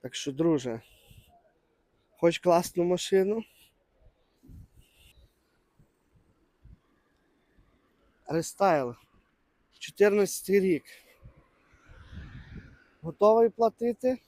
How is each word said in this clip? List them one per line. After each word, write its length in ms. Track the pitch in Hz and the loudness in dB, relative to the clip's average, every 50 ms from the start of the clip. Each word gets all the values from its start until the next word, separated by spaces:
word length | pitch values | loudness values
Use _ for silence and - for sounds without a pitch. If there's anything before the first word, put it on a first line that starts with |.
Так 140 | - 127 - | -14 -12 -12
що, 180 | - - 143 135 | -8 -8 -8 -4
друже, 480 | 135 165 170 160 143 123 123 113 113 - _ - _ _ _ - - _ _ _ _ _ _ _ _ _ _ _ _ _ _ _ _ _ _ | 0 0 2 2 0 -2 -4 -8 -8 -10 _ -20 _ _ _ -20 -20 _ _ _ _ _ _ _ _ _ _ _ _ _ _ _ _ _ _
хоч 280 | _ _ - 170 165 - | _ _ 0 0 0 2
класну 460 | - 180 170 170 175 - - 180 175 | 0 2 2 2 2 -2 -4 -4 -2
машину? 600 | 175 180 175 - - 196 190 190 196 214 226 226 _ _ _ _ _ _ _ _ _ _ _ _ - _ _ _ _ _ _ _ - - - - _ _ - _ _ _ _ _ - _ _ _ _ _ _ _ _ _ _ _ _ _ _ _ _ _ _ _ _ _ _ _ _ _ _ _ _ _ _ _ - - _ _ _ _ _ _ _ _ _ _ _ _ _ _ _ _ _ _ _ _ _ _ _ _ _ _ _ _ _ _ | 0 -2 -2 -2 0 2 2 2 2 -2 -6 -6 _ _ _ _ _ _ _ _ _ _ _ _ -20 _ _ _ _ _ _ _ -20 -20 -20 -20 _ _ -20 _ _ _ _ _ -20 _ _ _ _ _ _ _ _ _ _ _ _ _ _ _ _ _ _ _ _ _ _ _ _ _ _ _ _ _ _ _ -20 -20 _ _ _ _ _ _ _ _ _ _ _ _ _ _ _ _ _ _ _ _ _ _ _ _ _ _ _ _ _ _
Рестайл. 680 | - 294 165 160 - - - 196 196 165 147 131 120 120 - _ _ _ _ _ _ _ _ _ _ _ _ _ _ _ _ | -6 -6 -6 -6 -6 -4 0 2 2 2 2 0 -4 -8 -12 _ _ _ _ _ _ _ _ _ _ _ _ _ _ _ _
Чотирнадцятий 840 | - - - - 202 208 202 208 202 185 - - - - 190 202 | -20 -20 0 2 2 4 4 2 0 0 -2 -10 -4 2 2 2
рік. 240 | 190 190 170 139 _ - - - _ _ _ _ _ - _ - _ _ _ _ _ _ _ _ _ - - - - - - - - - - - - - - - - - - _ _ _ _ _ - | 4 2 0 -2 _ -10 -20 -20 _ _ _ _ _ -20 _ -20 _ _ _ _ _ _ _ _ _ -20 -20 -20 -20 -20 -18 -18 -18 -18 -18 -20 -20 -18 -20 -20 -20 -20 -20 _ _ _ _ _ -14
Готовий 460 | 165 156 _ 202 208 220 226 226 226 | -14 -4 _ 4 4 6 6 4 2
платити? 680 | - - 226 226 - _ 226 240 226 _ - 254 262 247 _ | 2 0 -2 -2 -2 _ -6 -6 -6 _ -4 -4 -4 -4 _